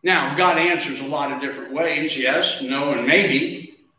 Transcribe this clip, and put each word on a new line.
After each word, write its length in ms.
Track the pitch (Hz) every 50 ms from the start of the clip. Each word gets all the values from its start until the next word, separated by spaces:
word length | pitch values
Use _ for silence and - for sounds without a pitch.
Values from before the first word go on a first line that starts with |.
Now, 320 | - 175 185 160 143 156 147
God 240 | - 180 180 170 160
answers 420 | 165 175 175 160 151 151 135 127
a 40 | 139
lot 280 | 139 143 147 143 139
of 80 | 139 131
different 320 | 139 131 - - 120 120
ways, 440 | 135 151 170 165 156 143 151 156 139
yes, 460 | 135 127 131 147 170 180 - - -
no, 300 | 135 127 135 143 143 143
and 140 | 131 120 120
maybe 720 | 135 160 196 202 - 135 135 - - - - - - - _ _ _ _